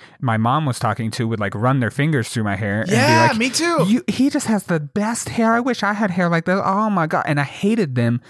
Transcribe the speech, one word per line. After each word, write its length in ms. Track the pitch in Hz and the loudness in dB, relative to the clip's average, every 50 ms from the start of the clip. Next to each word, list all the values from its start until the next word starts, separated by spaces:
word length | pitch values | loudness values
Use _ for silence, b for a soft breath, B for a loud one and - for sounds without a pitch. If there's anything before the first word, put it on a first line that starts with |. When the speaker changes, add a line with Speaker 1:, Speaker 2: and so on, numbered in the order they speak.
| B B B B | B B B B
Speaker 1:
my 160 | - 127 113 110 | -4 -2 0 0
mom 280 | 110 117 131 151 160 | 2 2 2 0 0
was 140 | 143 120 - | -2 -4 -2
talking 320 | - 117 104 - 117 113 | -2 -2 -2 -2 -4 -4
to 160 | - - 117 113 | -4 -4 -2 -2
would, 120 | 113 104 | -2 -2
like, 120 | 104 98 - | -4 -4 -4
run 260 | 104 107 127 135 139 | -2 0 0 2 2
their 100 | 120 107 | 0 0
fingers 380 | - - 143 160 156 139 113 - | 0 0 0 0 0 0 -2 -2
through 160 | - 123 107 | -2 -4 -2
my 100 | 104 98 | -2 -2
hair 260 | 92 110 104 98 107 | -2 -2 -2 -2 -2
and 80 | 110 139 | 0 0
be 60 | 196 | 2
Speaker 2:
Yeah, 320 | 233 262 294 311 320 320 320 | 2 4 4 4 4 4 2
Speaker 1:
like, 80 | 269 220 | 2 0
Speaker 2:
me 120 | 233 262 | -2 -2
too. 340 | - - 320 339 339 311 240 | -2 0 0 0 0 2 2
Speaker 1:
"You, 180 | 185 214 254 - - | 2 2 0 0 -2
he 220 | 202 - 254 285 | 0 0 2 2
just 180 | - 294 - - | 0 0 -2 0
has 160 | 226 202 - | -2 -2 0
the 160 | - 180 160 | -2 -2 -2
best 500 | 151 143 - 214 202 214 233 226 - - | -2 -4 -4 -4 -4 -2 -4 -4 -6 -6
hair. 240 | - - 226 226 226 | -2 0 2 2 2
I 60 | 233 | 2
wish 240 | 240 269 240 - - | 2 0 -2 -2 -2
I 100 | 202 208 | -2 -2
had 160 | 208 226 202 | 0 0 -2
hair 180 | 175 180 180 170 | 0 0 0 2
like 160 | 170 165 165 | 2 0 0
that. 180 | - 180 196 - | 0 0 0 0
Oh 240 | - 190 202 214 220 | 0 0 0 0 0
my 160 | 208 185 160 | 2 0 0
God." 200 | 160 190 160 - - | 0 0 0 0 0
And 120 | 151 143 | 0 0
I 40 | 143 | -2
hated 520 | 131 - - - 202 220 233 208 147 127 | -2 -4 -2 0 0 2 2 0 0 0
them 260 | 120 117 117 120 120 B B | 0 2 2 2 0 B B